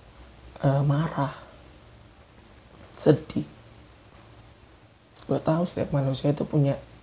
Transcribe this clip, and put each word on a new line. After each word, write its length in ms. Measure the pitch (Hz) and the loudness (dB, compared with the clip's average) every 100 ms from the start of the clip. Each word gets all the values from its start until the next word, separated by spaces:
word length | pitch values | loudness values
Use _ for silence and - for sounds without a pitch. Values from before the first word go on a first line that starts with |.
| - - - - - - | -20 -20 -20 -20 -20 -2
eh, 240 | 139 139 | 2 2
marah, 480 | 143 143 160 - 139 - - - - - - - - - - - - - - - - | 2 2 0 -2 -4 -6 -18 -20 -20 -20 -20 -20 -20 -20 -20 -20 -20 -20 -20 -20 -20
sedih. 560 | - - - - - - - - - - - - - - - - - - - - - - - | 0 2 2 0 -8 -8 -12 -20 -20 -20 -20 -20 -20 -20 -20 -20 -20 -20 -20 -20 -20 -20 -12
Gue 160 | - 135 | -4 -2
tahu 240 | - 160 | 0 0
setiap 320 | 180 - 113 143 | 0 -2 -2 0
manusia 320 | 135 131 147 151 | 0 0 0 0
itu 80 | |
punya 320 | - 151 139 135 - - | 0 2 2 0 -8 -18